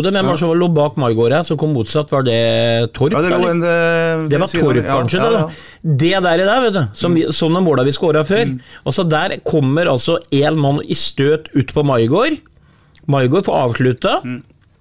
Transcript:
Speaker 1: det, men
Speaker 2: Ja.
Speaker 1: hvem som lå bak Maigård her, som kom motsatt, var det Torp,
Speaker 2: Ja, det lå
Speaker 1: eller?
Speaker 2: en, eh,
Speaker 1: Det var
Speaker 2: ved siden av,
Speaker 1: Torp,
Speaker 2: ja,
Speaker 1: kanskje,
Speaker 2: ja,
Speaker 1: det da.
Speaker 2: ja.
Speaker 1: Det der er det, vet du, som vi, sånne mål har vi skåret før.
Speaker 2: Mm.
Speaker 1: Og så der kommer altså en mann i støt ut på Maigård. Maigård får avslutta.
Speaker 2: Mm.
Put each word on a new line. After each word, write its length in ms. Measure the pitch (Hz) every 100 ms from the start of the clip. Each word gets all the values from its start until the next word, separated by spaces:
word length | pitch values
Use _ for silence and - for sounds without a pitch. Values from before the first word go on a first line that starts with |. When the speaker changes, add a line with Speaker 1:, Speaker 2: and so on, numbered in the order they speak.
| 180
Speaker 1:
det, 60 |
men 80 | 202
Speaker 2:
Ja. 80 | 190
Speaker 1:
hvem 80 | 165
som 140 | 165
lå 140 | 170 175
bak 300 | 151 147 147
Maigård 320 | 123 113 117
her, 80 | 151 170
som 100 | 151
kom 140 | 156
motsatt, 380 | 135 110 151 151
var 80 | 139
det 720 | 123 113 117 113 117 113 117
Torp, 160 | - 139 151
Speaker 2:
Ja, 80 | 180
det 60 |
lå 60 | 180
Speaker 1:
eller? 100 | 180 170
Speaker 2:
en, 80 |
eh, 640 | 170 170 165 165 165 160 156
Speaker 1:
Det 80 | 147
var 80 | 190
Speaker 2:
ved 80 |
siden 140 | 170 147
av, 80 | 123
Speaker 1:
Torp, 100 | 107
Speaker 2:
ja, 140 | 135
Speaker 1:
kanskje, 180 | 117 180
Speaker 2:
ja, 60 |
Speaker 1:
det 100 | 226
da. 60 | 220
Speaker 2:
ja. 560 | 156 - - - 165 135
Speaker 1:
Det 80 | 160 196 180
der 20 |
er 80 | 165
det, 220 | 196 240 233
vet 60 |
du, 100 | 190 113
som 240 | - 180 170
vi, 60 |
sånne 400 | - - 160 175 175
mål 120 | 131
har 40 | 135
vi 60 | 139
skåret 320 | 175 151 151
før. 160 | 208 143
Speaker 2:
Mm. 140 | 127 - - -
Speaker 1:
Og 80 |
så 140 | 139 170
der 280 | 151 185 190 -
kommer 400 | 160 131 151 170
altså 300 | 131 - 170 -
en 280 | 139 147 160
mann 180 | 139 143 -
i 80 |
støt 560 | 123 - - 139 156 - 143
ut 180 | 123
på 80 | 156
Maigård. 540 | 143 123 113 175 302 302 _ _ _ _ _ - -
Maigård 420 | 139 127 175 196
får 100 | 165 127
avslutta. 560 | 113 127 123 190 302
Speaker 2:
Mm. 200 | 123 123 - _ _ _